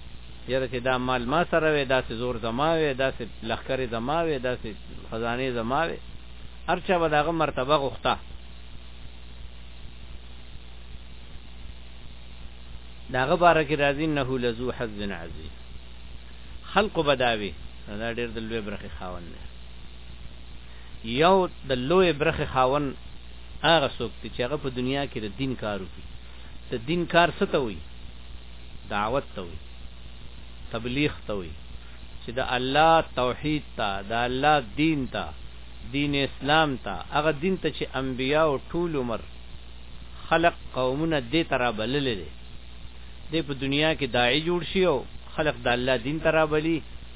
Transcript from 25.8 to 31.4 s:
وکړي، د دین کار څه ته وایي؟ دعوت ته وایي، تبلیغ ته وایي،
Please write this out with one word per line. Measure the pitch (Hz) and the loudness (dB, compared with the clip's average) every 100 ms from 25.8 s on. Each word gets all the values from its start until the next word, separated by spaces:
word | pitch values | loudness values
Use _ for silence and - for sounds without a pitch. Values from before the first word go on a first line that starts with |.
وکړي، | 92 - - - - - - - - | -6 -10 -10 -10 -12 -12 -10 -10 -6
د | 143 117 | -6 -2
دین | 175 170 | -2 4
کار | 170 170 - | 6 6 4
څه | 196 | 2
ته | 170 | 2
وایي؟ | 120 87 - - - - - - - - - - - | 0 -4 -10 -12 -12 -12 -12 -12 -12 -12 -12 -12 -4
دعوت | 104 107 135 135 107 | 0 2 0 -2 -8
ته | |
وایي، | 87 80 - - - - - - - - - - - | -8 -8 -10 -12 -12 -12 -12 -12 -12 -12 -12 -12 -6
تبلیغ | 113 120 131 147 - - | -4 -2 0 0 0 -6
ته | |
وایي، | 104 | -4